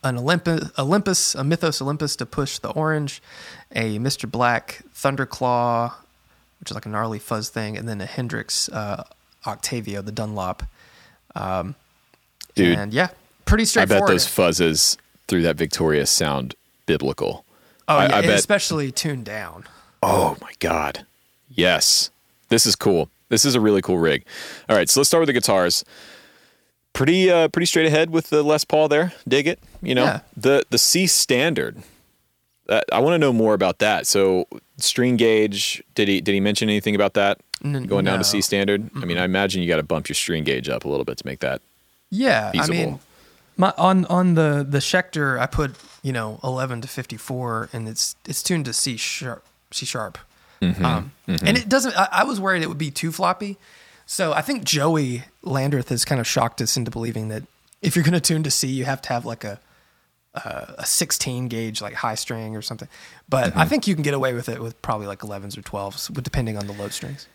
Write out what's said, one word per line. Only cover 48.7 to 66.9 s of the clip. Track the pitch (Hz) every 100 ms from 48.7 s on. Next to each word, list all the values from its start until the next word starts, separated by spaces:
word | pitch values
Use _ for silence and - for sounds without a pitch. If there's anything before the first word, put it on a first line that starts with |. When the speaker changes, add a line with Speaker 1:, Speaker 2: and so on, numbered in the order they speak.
Speaker 1:
C | 110 - 113
sharp, | - - 131 117 _ _ _
C | - 131
sharp. | 123 104 - - _ _ _
Speaker 2:
Mm-hmm, | 90 92
Speaker 1:
Um, | 92 - 117 - -
Speaker 2:
mm-hmm. | 170 156
Speaker 1:
and | 240
it | 214
doesn't, | 262 262 180
I, | 190
I | 180
was | 247 214
worried | 190 185
it | 156
would | 143
be | 156
too | - 165
floppy. | 160 180 185 202 196 _ - - - -
So | - 170
I | 151
think | 156 269
Joey | 135 151 147 160 135 123 - _
Landreth | - 135 135 143 120
has | 120
kind | - 135
of | 113
shocked | - 117 -
us | 113 -
into | 117
believing | 120 117 113 110
that | 107 - _ _ _
if | 190
you're | 175
gonna | 156 175
tune | - 160
to | 151
C, | - 135
you | 131
have | 127 135
to | -
have, | 123 120
like, | 113
a, | 107 101 _ _ _ _ _ _ _
uh, | - - - - -
a | -
sixteen | - 170 - - 123 127
gauge, | 113 113 107
like, | 104
high | - 120
string | 110 - 117 110 110
or |
something. | 107 113 131 - - - _
But | 135
I | 120 -
Speaker 2:
Mm-hmm. | 165
Speaker 1:
think | 294 208
you |
can | 160
get | 147
away | 139 131
with | 120 123
it | 120
with | 117 -
probably, | - 110 101
like, | 95
elevens | 107 101 101 104
or |
twelves, | 95 101 98 - -
with, | 147
depending | 127 - 113 107
on | 101
the |
load | 101 101